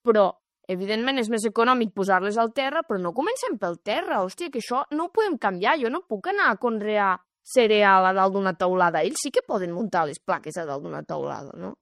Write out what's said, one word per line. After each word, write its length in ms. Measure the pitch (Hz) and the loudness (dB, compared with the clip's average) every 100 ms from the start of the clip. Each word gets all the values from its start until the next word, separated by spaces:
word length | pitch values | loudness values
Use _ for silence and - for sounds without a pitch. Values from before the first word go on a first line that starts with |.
Però, 300 | 240 220 190 - _ _ _ | 4 4 4 0 _ _ _
evidentment, 500 | 185 196 220 240 269 | -6 -2 -2 0 0
és 80 | 220 | 0
més 160 | 226 214 | 0 -2
econòmic 440 | 202 233 254 220 190 | 2 2 4 0 -2
posar-les 420 | 190 185 196 214 | 0 2 2 0
al 140 | 233 233 | -2 0
terra, 260 | 269 294 320 | -2 -2 -4
però 120 | 202 | -4
no 100 | 175 175 | -4 -2
comencem 420 | 330 466 508 262 | -4 -2 -4 -4
pel 180 | 180 170 | -4 -6
terra, 380 | - 247 381 262 | -4 -4 -2 -2
hòstia, 240 | 185 - 339 | -2 -4 -8
que 140 | 262 | -8
això 220 | - 240 - 302 | -4 -4 -4 -4
no 120 | 349 | -2
ho 40 | |
podem 240 | - 427 294 | 0 0 0
canviar, 400 | 208 185 208 320 | -2 0 0 0
jo 100 | 226 | 0
no 140 | 285 - | -4 -6
puc 220 | 208 330 | -8 -4
anar 180 | 403 339 | 0 2
a 60 | 220 | 2
conrear 580 | 247 226 208 214 196 185 _ _ - | -2 -4 -2 0 2 0 _ _ 0
cereal 560 | 254 226 214 202 190 185 | 2 4 6 6 6 6
a 80 | 190 | 4
dalt 160 | 190 | 2
d'una 220 | 196 190 175 | 2 -2 0
teulada. 480 | 185 185 175 165 | 0 4 2 2
Ells 160 | 156 311 | 0 -2
sí 120 | 294 | -2
que 100 | 453 - | -2 -2
poden 280 | 240 180 170 | -4 -4 -4
muntar 300 | 220 180 156 | -2 0 -2
les 120 | - | -4
plaques 360 | - 170 - 156 | -6 -6 -6 -10
a 100 | 165 | -8
dalt 160 | 139 165 | -8 -8
d'una 160 | 151 | -12
teulada, 480 | 156 156 139 143 139 160 | -8 -6 -6 -8 -12 -14
no? 160 | 185 - | -14 -16